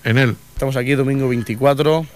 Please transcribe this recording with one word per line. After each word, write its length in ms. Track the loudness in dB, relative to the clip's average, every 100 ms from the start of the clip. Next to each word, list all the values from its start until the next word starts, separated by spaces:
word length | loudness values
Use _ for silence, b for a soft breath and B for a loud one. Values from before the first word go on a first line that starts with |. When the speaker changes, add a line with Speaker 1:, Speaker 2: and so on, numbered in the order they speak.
Speaker 1:
en 140 | 0 2
él. 200 | 2 -2 -10
Speaker 2:
Estamos 220 | -6 -4 -2
aquí 200 | -2 0
domingo 340 | 0 0 0
veinticuatro 760 | -2 -4 0 2 2 2 0 -2